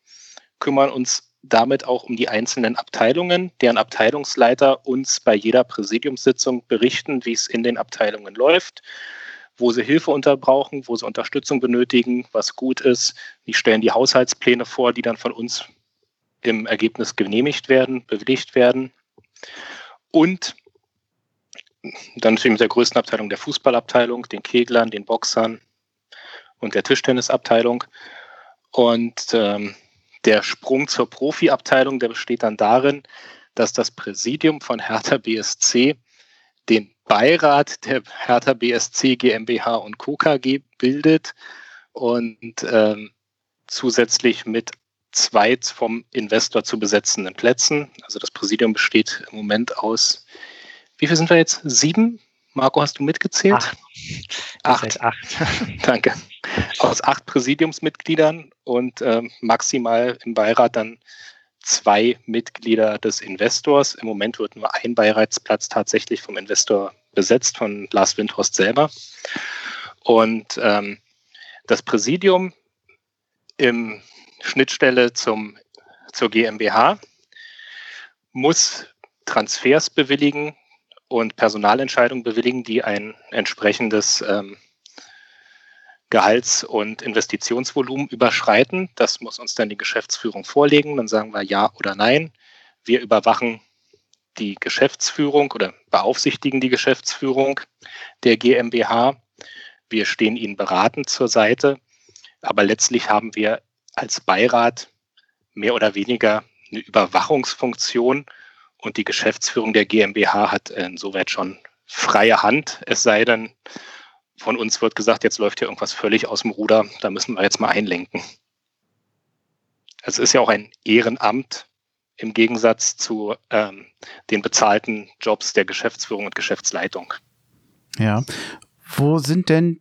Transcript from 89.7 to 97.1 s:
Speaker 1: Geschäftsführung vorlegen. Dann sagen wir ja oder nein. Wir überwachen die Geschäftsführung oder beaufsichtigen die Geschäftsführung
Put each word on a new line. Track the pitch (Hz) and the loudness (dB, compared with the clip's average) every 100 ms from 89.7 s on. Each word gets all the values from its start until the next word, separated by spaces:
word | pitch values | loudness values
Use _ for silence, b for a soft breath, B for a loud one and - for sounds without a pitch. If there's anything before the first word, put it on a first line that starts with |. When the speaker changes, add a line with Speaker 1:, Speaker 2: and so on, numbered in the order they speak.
| 104 | -4
Speaker 1:
Geschäftsführung | - 113 - - 117 101 | -6 -4 -6 -6 -8 -8
vorlegen. | - - 147 147 147 143 | -4 4 6 6 2 -2
Dann | 113 | -2
sagen | 107 107 | -2 -2
wir | 107 | -6
ja | 98 101 110 - | -4 0 0 -2
oder | 101 | -6
nein. | 98 113 143 160 _ b b b b | 0 2 2 0 _ b b b b
Wir | - 120 | 0 0
überwachen | 113 110 113 107 120 113 _ _ _ _ _ _ _ - | 2 2 4 2 0 -6 _ _ _ _ _ _ _ -10
die | 107 98 | -8 -6
Geschäftsführung | - - 135 - - - 147 143 139 | -4 2 2 0 -4 -2 0 2 0
oder | 110 - - _ | -2 -4 -6 _
beaufsichtigen | - 104 135 143 - 139 131 | 0 0 0 -2 -2 -2 -2
die | 127 | 0
Geschäftsführung | 127 - 127 - | 0 0 -2 -4